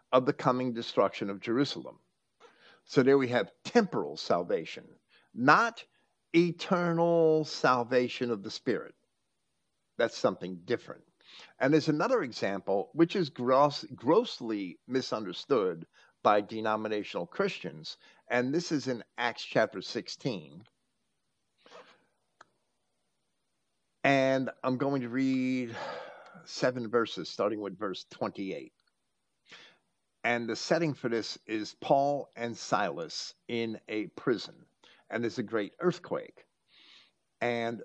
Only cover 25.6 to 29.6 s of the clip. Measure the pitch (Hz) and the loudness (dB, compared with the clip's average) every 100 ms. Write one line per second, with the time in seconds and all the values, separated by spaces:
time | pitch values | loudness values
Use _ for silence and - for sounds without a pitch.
25.6 | 120 113 - - - - - - - - | -4 -8 -10 -10 -14 -18 -20 -20 -16 -2
26.6 | 131 127 113 117 110 - 82 - 104 107 | -2 -2 0 0 0 -4 -10 -2 -2 -2
27.6 | 101 92 104 92 - - 110 - 98 78 | -6 -6 -6 -6 -12 -8 -8 -6 -8 -8
28.6 | 65 _ _ _ _ _ _ _ _ - | -10 _ _ _ _ _ _ _ _ -20